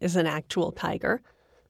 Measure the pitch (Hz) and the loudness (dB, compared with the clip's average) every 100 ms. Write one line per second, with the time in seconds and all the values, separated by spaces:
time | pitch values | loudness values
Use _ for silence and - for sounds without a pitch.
0 | 175 175 165 151 - - 165 - 165 - | 0 2 2 0 -2 -2 -2 -2 -4 -2
1 | - 247 - _ _ _ _ | 0 -2 -4 _ _ _ _